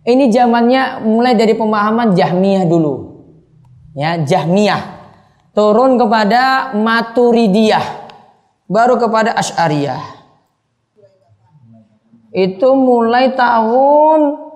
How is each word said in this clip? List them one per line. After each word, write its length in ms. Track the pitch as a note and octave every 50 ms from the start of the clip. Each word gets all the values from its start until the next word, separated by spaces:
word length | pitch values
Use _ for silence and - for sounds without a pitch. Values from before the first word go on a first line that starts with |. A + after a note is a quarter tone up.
Ini 320 | _ A3+ A#3+ C4 C#4+ B3+ G3+
zamannya 720 | B3 B3 A#3+ A#3 A#3 A#3 A#3+ B3+ C4 C4 C4 - - -
mulai 320 | A3 A3 A3+ A#3 B3+ B3
dari 160 | G3+ A3+ G#3+ A3
pemahaman 640 | A3 A3+ G#3+ G#3+ G#3+ G#3 G#3+ A3 A3+ A#3+ A3+ F#3
Jahmiyah 480 | F3 F3+ D#3+ E3+ F3+ F#3+ G3 G3 F#3+ F#3+
dulu. 560 | E3 E3+ E3+ D#3+ D3 C3+ A#2+ - - - - - - - - _ _ _ _ _ _ - - - - -
Ya, 240 | C#3 C#3+ D#3+ E3+
Jahmiyah. 960 | E3+ D#3 C3 F3+ F3+ D3+ D#3+ F3 G3+ G#3 G3+ E3+ D3 - - - - - - - _ _ _ _ _ _ _ _
Turun 480 | - G#3+ G#3+ G#3 A3 B3+ C4 C4 A#3
kepada 720 | A#3+ G#3+ A3+ A3 G#3+ G3+ G#3+ A#3+ B3+ C4 C4 C4+ - - -
Maturidiyah. 1300 | G#3 G#3+ A3+ A#3 A3+ A3+ A#3 - - B3 A#3+ A#3 A#3+ A#3 G#3+ F#3 G#3+ A3 G#3+ G3 E3 C#3 - - - - - - - - _ _ _ _ _ _ _ _
Baru 320 | _ F3 - - A#3 B3+
kepada 400 | A3 A#3 A3 A3 A3 A3 A3 -
Asy'ariyah. 640 | - D#3+ - - - E3+ D#3+ D3+ D3 C#3+ C#3 B2+ - - - - - _ _ _ _ _ _ _ _ _ _ _ _ _ _ _ _ _ G2 _ _ _ _ G#2+ _ _ _ D#3 D3 B2 A2+ A2+ A2+ _ _ _ _ _ _ _ _ _ _ -
Itu 400 | F3+ F#3+ F#3+ F#3+ F#3+ C4+ B3+ C4 C4+
mulai 560 | C4 B3+ B3 A#3+ A3+ A3+ A#3 B3 C4 C4 C4
tahun, 840 | C4 B3 A#3+ A#3+ A3+ A3 A3 A#3 B3+ C4+ C#4 D4 D4 D4+ D#4 D#4 D#4 D4+ C#4+ C#4+ C#4+ - - -